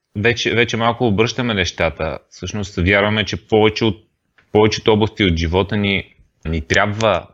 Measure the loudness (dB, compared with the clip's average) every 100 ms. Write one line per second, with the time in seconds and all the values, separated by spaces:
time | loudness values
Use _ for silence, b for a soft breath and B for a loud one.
0 | _ -2 0 0 -2 0 0 0 -2 0
1 | 0 2 0 -2 -4 -2 -2 -2 -4 -2
2 | -6 -8 -14 -14 -10 -8 -8 -2 2 4
3 | 2 0 -2 -6 0 4 4 2 -2 -2
4 | _ _ _ _ _ 2 2 2 0 2
5 | 0 0 0 0 0 0 -2 -2 -2 -4
6 | -6 _ _ _ -6 -6 -2 0 0 0
7 | 0 0 -4